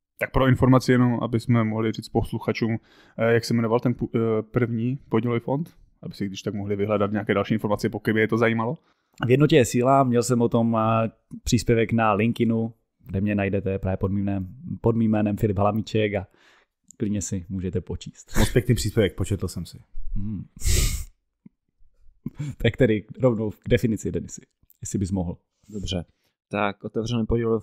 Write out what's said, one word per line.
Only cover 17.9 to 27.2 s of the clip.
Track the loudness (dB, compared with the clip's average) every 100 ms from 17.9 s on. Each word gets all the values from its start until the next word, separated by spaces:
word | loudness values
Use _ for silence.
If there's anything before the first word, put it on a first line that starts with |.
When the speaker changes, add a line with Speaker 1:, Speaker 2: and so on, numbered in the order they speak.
| -10 -12 -20 -4 2
Speaker 3:
Moc | 4
pěkný | 4 2
příspěvek, | 0 0 2 0
početl | 0 -4 -4 -6
jsem | -8 -12
si. | -14 _ -4 -2
Speaker 2:
Hmm. | -2 -4 -6 -10
<laughs> | -6 0 2 2 -2 -8 _ _ _ -20 _ _ _ -20 _ -20 _ -14 -12 -12 -4
Tak | -2 2
tedy | 2 2 -4 -2
rovnou | 0 0 -4
k | -6 -2
definici, | 0 0 -2 -4
Denisi, | -6 -8 -16 -20 _ _ _
jestli | -8 -4
bys | -2
mohl. | -2 -4 -8 _ _ -16
Speaker 4:
Dobře. | -10 -6 -6 -8 _ _ _ _
Tak | -2 -2 -4
otevřený | -8 -6 -2 -2